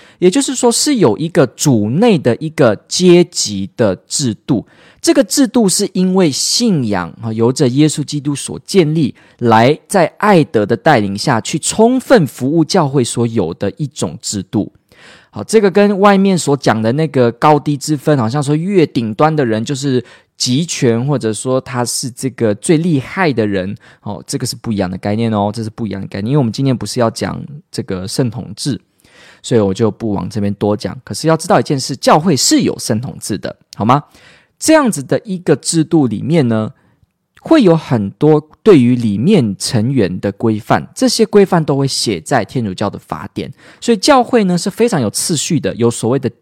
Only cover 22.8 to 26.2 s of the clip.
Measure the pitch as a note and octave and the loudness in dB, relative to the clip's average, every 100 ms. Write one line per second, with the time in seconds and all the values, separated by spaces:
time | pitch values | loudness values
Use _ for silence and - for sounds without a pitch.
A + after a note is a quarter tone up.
22.8 | F3 C#3+ - - F3 A#2 G#2+ G2 F#2 - | 2 -2 -4 -4 -2 0 -2 -2 -6 -10
23.8 | - _ G#2 F#2+ - C#3 B2 - A#2+ G2+ | -16 _ -12 -12 -8 -8 -6 -8 -6 -4
24.8 | F#2 F#2 G#2 G#2+ A#2 G#2+ G2+ A2 G#2+ - | -4 -4 -4 -2 0 0 -2 -4 -10 -8
25.8 | A2 G2 G2 G2 | -8 -8 -10 -8